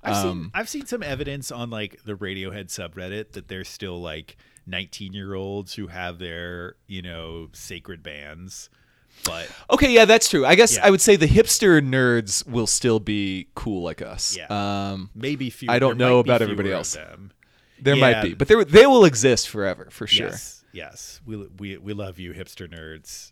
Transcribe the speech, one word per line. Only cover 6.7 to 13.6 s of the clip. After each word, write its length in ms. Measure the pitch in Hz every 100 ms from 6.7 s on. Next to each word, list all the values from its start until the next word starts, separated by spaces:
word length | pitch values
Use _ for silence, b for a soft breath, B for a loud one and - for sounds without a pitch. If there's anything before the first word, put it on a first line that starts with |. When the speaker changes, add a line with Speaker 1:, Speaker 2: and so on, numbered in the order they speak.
| _ _
Speaker 1:
you 160 | 95
know, 460 | 90 82 82 82 80
sacred 480 | - - 87 - 87
bands, 720 | 76 73 73 78 95 - - b b b b b
but 260 | - 82 82 B -
Speaker 2:
Okay, 200 | 254 277
yeah, 100 | 233 208
that's 240 | 220 -
true. 160 | 160 131
I 100 | 180
guess 200 | 226 -
Speaker 1:
Yeah. 100 | 202
Speaker 2:
I 40 |
would 80 | 190
say 140 | - 196
the 100 | 151
hipster 560 | 208 226 - 208 160
nerds 640 | 139 131 127 120 104 - -
will 220 | 117 110
still 320 | - 123 110
be 480 | 104 104 98 95 -
cool 260 | -